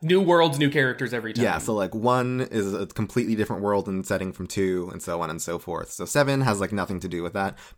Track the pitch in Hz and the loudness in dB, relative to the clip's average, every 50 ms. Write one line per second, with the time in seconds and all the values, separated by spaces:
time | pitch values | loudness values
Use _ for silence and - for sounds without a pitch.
0 | 160 160 180 196 196 170 175 170 165 160 139 143 147 139 147 147 135 127 123 - | 2 4 4 4 6 6 6 6 6 4 4 2 2 2 4 2 2 2 0 -2
1 | 135 113 123 117 110 110 107 117 117 98 82 80 80 117 110 104 95 87 - 110 | -4 -4 -4 -4 -4 -4 0 0 2 2 0 0 0 0 0 0 0 -2 -2 0
2 | 110 123 123 127 123 123 127 127 127 - - 110 98 98 98 92 98 - - - | 2 2 2 2 2 0 0 -2 -4 -2 -2 -2 0 0 -2 -4 -4 -4 -4 -4
3 | 107 - - 123 117 101 113 107 104 101 107 90 101 101 101 98 90 101 95 95 | -4 0 0 0 0 2 0 0 0 -2 -2 -2 0 2 2 0 0 0 -4 -4
4 | 92 - 98 92 95 92 - - 90 - - 101 95 92 92 90 87 92 98 95 | -2 -2 -2 -2 -2 -6 -6 -8 -10 -6 0 0 2 2 2 0 -2 -6 -8 -10
5 | - 92 85 85 85 78 80 82 - 85 87 82 - 90 85 80 82 - - - | -6 -4 -4 -2 -2 -4 -4 -6 -4 -4 -6 -6 -4 -6 -6 -6 -6 -8 -8 -8
6 | 90 - - 147 143 139 139 135 131 123 104 95 95 87 107 98 90 - 95 87 | -6 0 2 2 4 4 2 2 2 2 2 0 0 -2 -2 -2 -2 -2 -4 -6
7 | 85 92 87 85 87 87 - 101 95 95 - - - - - | -4 -4 -4 -4 -4 -4 -2 -2 -2 -2 -4 -8 -18 -16 -4